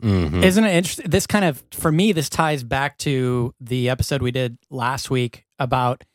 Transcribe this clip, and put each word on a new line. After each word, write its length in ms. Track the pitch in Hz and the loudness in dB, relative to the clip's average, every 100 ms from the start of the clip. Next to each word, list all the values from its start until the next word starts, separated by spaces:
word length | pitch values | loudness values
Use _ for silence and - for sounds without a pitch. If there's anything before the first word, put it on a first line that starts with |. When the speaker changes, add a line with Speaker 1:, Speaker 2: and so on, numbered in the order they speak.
Speaker 1:
Mm-hmm. 420 | 110 95 80 87 | 0 0 0 4
Speaker 2:
Isn't 200 | 185 196 220 | 4 4 4
it 80 | |
interesting? 340 | 175 185 - 220 | 2 0 -6 -2
This 180 | 185 - | -2 2
kind 200 | 208 180 | 2 2
of, 180 | 131 - | -2 -10
for 200 | - 160 | -2 0
me, 220 | 156 214 | 2 2
this 160 | 165 139 | 2 -2
ties 340 | - 160 147 | 0 0 0
back 340 | 117 135 143 - | -2 -2 -2 -4
to 560 | 151 131 127 123 120 - | -2 0 0 0 -2 -6
the 260 | 120 127 123 | -6 -2 0
episode 320 | 127 - 139 | 0 -2 0
we 100 | 123 | -2
did 280 | 131 123 117 - | -2 -4 -6 -12
last 400 | 131 120 135 - | -4 -4 -4 -2
week 360 | 131 120 - _ - | -2 -2 -6 _ -6
about 460 | 127 127 123 131 - | -2 0 0 -2 -10